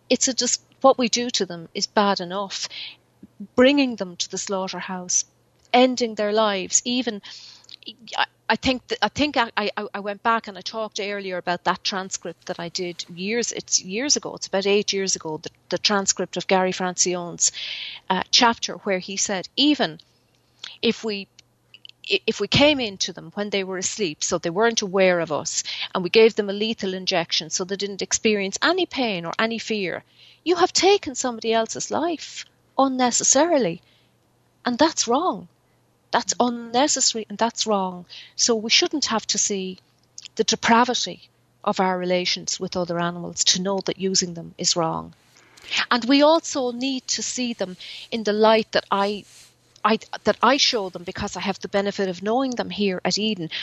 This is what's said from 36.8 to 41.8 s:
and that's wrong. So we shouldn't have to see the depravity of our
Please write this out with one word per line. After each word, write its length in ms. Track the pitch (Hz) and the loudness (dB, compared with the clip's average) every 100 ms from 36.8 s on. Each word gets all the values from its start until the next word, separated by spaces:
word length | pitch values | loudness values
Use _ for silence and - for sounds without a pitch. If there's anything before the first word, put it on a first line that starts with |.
| 302 269 - 226 - | 2 2 0 0 -6
and 80 | 202 | -2
that's 300 | 226 - 220 | -2 0 0
wrong. 380 | 202 185 180 175 - - - | 0 0 -6 -14 -20 -12 -2
So 200 | - 226 | 2 2
we 140 | 226 | 2
shouldn't 360 | - 349 294 - | 2 2 0 0
have 200 | 220 - | -2 0
to 100 | 202 | -2
see 400 | - 196 185 185 _ _ _ - - - | 0 -2 -4 -10 _ _ _ -20 -10 -4
the 80 | |
depravity 840 | 214 220 - 226 247 226 180 175 - _ _ _ | 0 2 4 6 6 0 -4 -10 -18 _ _ _
of 160 | 202 | -2
our 180 | 202 | 0